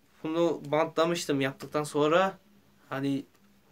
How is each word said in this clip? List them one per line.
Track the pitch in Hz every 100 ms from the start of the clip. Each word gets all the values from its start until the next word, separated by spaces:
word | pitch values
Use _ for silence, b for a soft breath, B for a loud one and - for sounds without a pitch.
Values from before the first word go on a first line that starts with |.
| _ _
bunu | 160 165 170 147 143
bantlamıştım | 151 160 156 160 170 - 143
yaptıktan | 135 135 139 151
sonra. | 151 147 151 170 196 180 _ _ _ _ _
Hani | 135 139 139 - _ _ _ _